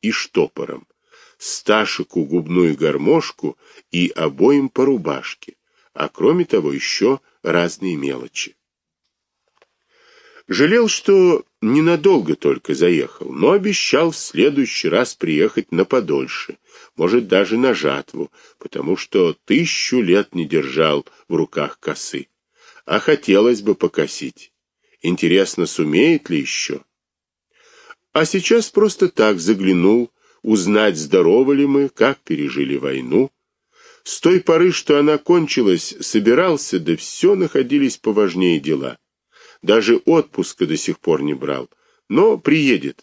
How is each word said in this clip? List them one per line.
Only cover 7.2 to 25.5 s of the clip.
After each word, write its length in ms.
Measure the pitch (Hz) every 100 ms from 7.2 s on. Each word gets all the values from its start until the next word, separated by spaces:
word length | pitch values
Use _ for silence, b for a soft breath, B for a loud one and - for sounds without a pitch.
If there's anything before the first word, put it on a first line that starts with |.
| _ _
разные 540 | - 82 87 - 95 80
мелочи. 580 | 69 65 62 - - - _ _ _ _ _ _ _ _ _ _ _ _ b b b b b b b
Жалел, 400 | - 151 226 226
что 560 | - - 196 180 160 - _
ненадолго 760 | 110 139 165 170 196 165 82
только 400 | 73 73 67 -
заехал, 580 | 69 87 82 67 - 69
но 200 | 67 110
обещал 580 | 202 196 139 - 143 165
в 60 | -
следующий 720 | - - 131 143 127 - -
раз 260 | 87 123
приехать 580 | - 85 76 104 - -
на 120 | 85
подольше, 720 | 95 131 90 71 65 - - - _ b b -
может, 320 | 82 120 107
даже 280 | 92 98 113
на 180 | 131
жатву, 560 | 98 76 69 - - 73 b b b
потому 380 | - - 71 92
что 380 | - 101 87 76
тысячу 560 | - 127 170 - - 127
лет 340 | 92 95 196
не 100 | 87
держал 640 | 76 80 69 69 78 73 - b b
в 60 | 82
руках 420 | 76 - 71 -
косы. 500 | - 73 - 69 - _ _ b b b
А 140 | b 107
хотелось 640 | - 151 - 95 113 113
бы 120 | 104
покосить. 800 | 92 87 - 73 - 67 - - _ _ _ _ _
Интересно, 640 | 85 90 82 92 92